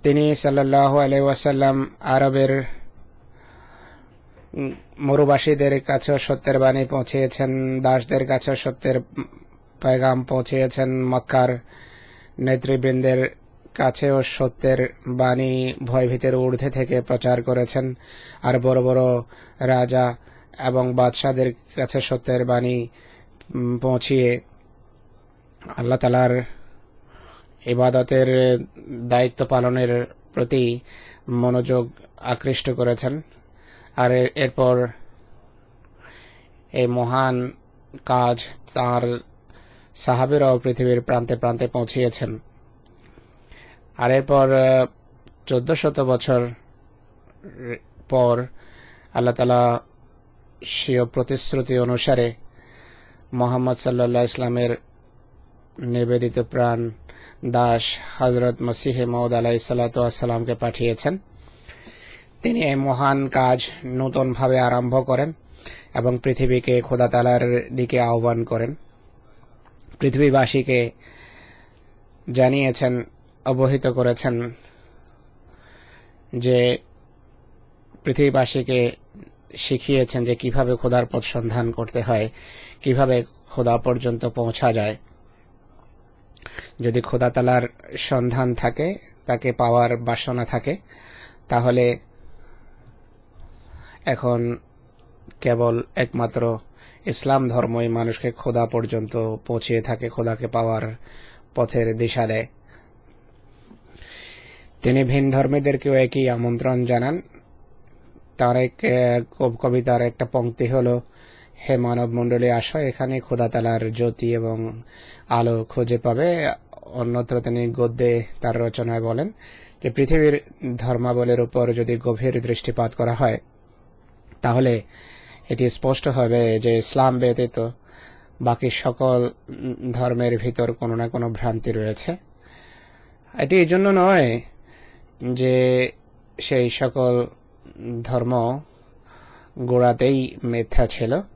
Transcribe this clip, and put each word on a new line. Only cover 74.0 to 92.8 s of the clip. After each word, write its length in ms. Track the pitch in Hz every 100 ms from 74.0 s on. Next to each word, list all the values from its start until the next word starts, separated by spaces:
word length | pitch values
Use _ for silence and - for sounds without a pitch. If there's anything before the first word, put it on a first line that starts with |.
| 123 120 135 120 120 120 - - - - - _ - _ - - - - - - - - - 127
যে 400 | 120 123 123 123 - - - _ _ _ - - _ _ _ -
পৃথিবীবাসীকে 880 | - 135 143 131 123 135 123 127 120 - - - - _ _ -
শিখিয়েছেন 680 | - 131 - 139 123 131
যে 100 | 120
কিভাবে 420 | 117 - 123 123 123
খোদার 300 | 127 123 120
পথ 160 | 127
সন্ধান 480 | - 120 113 117 117
করতে 300 | 117 113 123
হয়, 280 | 113 113 110 - - - - -
কিভাবে 420 | 139 127 131 123 117 - -
খোদা 260 | - 120 117
পর্যন্ত 500 | 127 123 123 117 123
পৌঁছা 460 | 123 117 - 127
যায়। 240 | 110 104 107 - - - _ _ _ _ - - - _ _ - - - - - -
যদি 200 | 120 117
খোদা 300 | - 123 123
তাআলার 320 | 123 123 127 120 - - -
সন্ধান 580 | - 135 123 123 127
থাকে, 400 | 117 120 - 160 202 - - -
তাকে 260 | 120 131
পাওয়ার 440 | 117 117 120 120 120
বাসনা 480 | 117 117 - 123
থাকে, 320 | 120 123 139 190 - - - - - - -
তাহলে 500 | 120 123 123 120 - - - - - - - - -